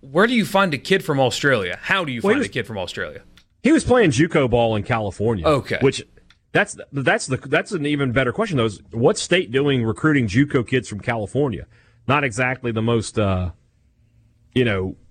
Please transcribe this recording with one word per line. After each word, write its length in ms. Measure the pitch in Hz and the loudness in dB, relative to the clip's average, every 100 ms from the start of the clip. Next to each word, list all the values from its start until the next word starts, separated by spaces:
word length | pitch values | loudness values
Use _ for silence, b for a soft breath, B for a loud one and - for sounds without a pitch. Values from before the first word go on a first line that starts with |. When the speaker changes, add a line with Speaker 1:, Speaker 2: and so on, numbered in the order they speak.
Speaker 1:
where 260 | 135 143 220 | -2 2 2
do 80 | |
you 100 | 247 | 2
find 300 | 175 196 196 | 0 2 2
a 40 | 139 | -2
kid 260 | - 190 | 0 0
from 160 | 190 139 | 0 0
Australia? 580 | 127 - 143 123 90 87 | 2 2 0 2 0 -6
How 240 | - 190 | -2 -2
do 60 | 160 | -2
you 100 | 123 | -2
Speaker 2:
Well, 100 | 196 | 0
he 40 | |
Speaker 1:
find 40 | 269 | 0
Speaker 2:
was 80 | 151 | -2
Speaker 1:
a 20 | |
kid 160 | 127 107 | -6 -8
from 120 | 107 | -8
Australia? 440 | 90 - 87 73 - - _ _ | -8 -8 -10 -12 -20 -20 _ _
Speaker 2:
He 80 | 240 | 2
was 140 | 302 | 2
playing 260 | - 247 196 | 4 4 4
juco 400 | 117 165 165 127 | 4 2 2 2
ball 240 | 120 117 | 2 2
in 80 | 107 | 0
California. 640 | 101 117 104 - 107 110 156 | -2 -2 -4 -2 -2 0 0
Speaker 1:
Okay. 320 | 143 - 117 | 0 0 0
Speaker 2:
Which, 220 | 139 135 - _ _ _ _ | 0 0 -12 _ _ _ _
that's, 260 | 160 202 - - | -2 -2 -6 -10
that's 360 | 139 139 214 - | -4 0 -2 -2
the, 100 | 131 | -8
that's 340 | 135 151 196 | -2 -2 -2
an 160 | 196 143 | -6 -2
even 240 | 147 135 | -2 0
better 220 | 117 123 | 0 0
question, 240 | 117 214 147 | -2 -2 0
though, 80 | |
is 180 | 113 98 - | 0 -2 -12
what's 320 | 113 117 214 | 0 0 0
State 300 | - 175 175 | 0 0 0
doing 320 | 123 143 135 | 0 2 2
recruiting 420 | 113 104 156 147 117 | 0 0 2 2 2
juco 400 | 98 143 143 110 | 2 2 0 0
kids 220 | 131 107 | -2 -4
from 100 | 104 | -10
California? 680 | 95 117 101 127 143 95 - b b b - | -4 -4 -4 -2 -2 -4 -10 b b b 0
Not 160 | 143 | 0
exactly 480 | 139 104 127 127 123 | 0 -2 -2 -2 -4
the 100 | 113 | -2
most, 360 | 113 117 101 - | 0 0 0 -2
uh, 320 | 101 92 90 - _ _ _ _ _ _ _ _ _ | 0 0 -2 -8 _ _ _ _ _ _ _ _ _
you 120 | 127 | 0
know 320 | 120 98 92 - _ | 2 0 -4 -10 _